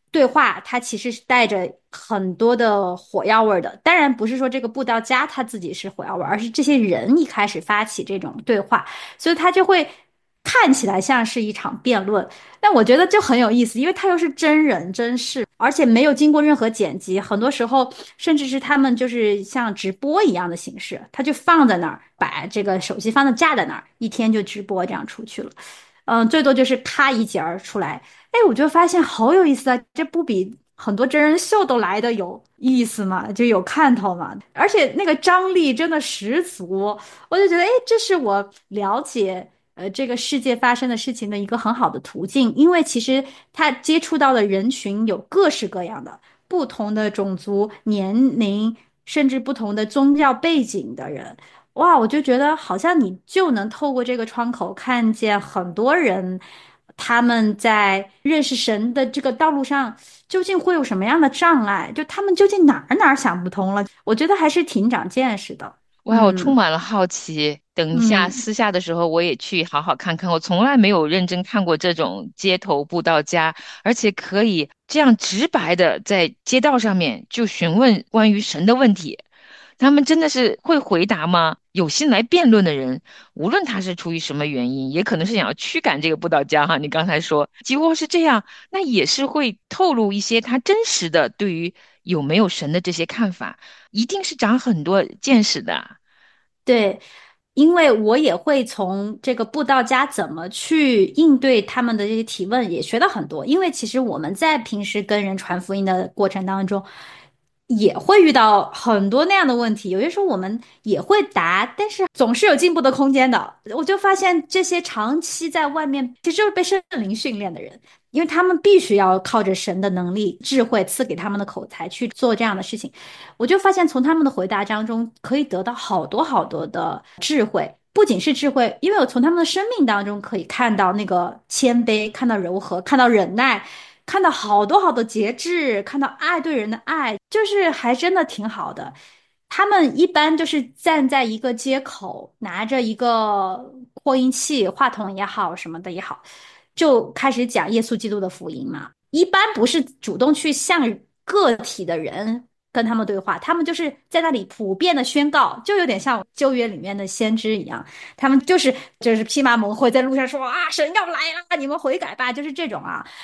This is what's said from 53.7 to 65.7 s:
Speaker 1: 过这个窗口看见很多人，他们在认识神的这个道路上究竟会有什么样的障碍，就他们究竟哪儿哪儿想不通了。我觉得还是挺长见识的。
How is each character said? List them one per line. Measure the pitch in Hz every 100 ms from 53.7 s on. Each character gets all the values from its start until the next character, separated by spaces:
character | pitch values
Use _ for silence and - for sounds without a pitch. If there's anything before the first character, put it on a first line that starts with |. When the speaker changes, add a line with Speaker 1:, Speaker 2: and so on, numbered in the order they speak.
| - 294
Speaker 1:
过 | 254
这 | 240 247
个 | 226
窗 | - 240
口 | 240 -
看 | 190 - 240 226
见 | 220 214 202
很 | - 196 180
多 | 170 240 339
人， | 269 190 185 185 - - - _ _ -
他 | - 233
们 | 240 233 214 208
在 | 233 214 202 196 196 _
认 | 285 311
识 | 294
神 | 247 - 214 226
的 | 247
这 | 262 277
个 | 262
道 | 226 320
路 | 285
上 | 262 285 240 - - - _
究 | 370
竟 | 359 381
会 | 370
有 | 339
什 | 254 190
么 |
样 | 208 320
的 | 285
障 | - 339 302 208
碍， | 196 -
就 | 226
他 | 302 -
们 | 403 359
究 | 392
竟 | 403
哪 | 302 - -
儿 | 320
哪 | 339
儿 | 277
想 | 208 175
不 | 180
通 | 202 190
了。 | 202 202 _
我 | -
觉 | 220
得 | 330 392
还 | 311
是 | 349
挺 | 320 - 214
长 | 226 185
见 | 262 254 202
识 | - -
的。 | -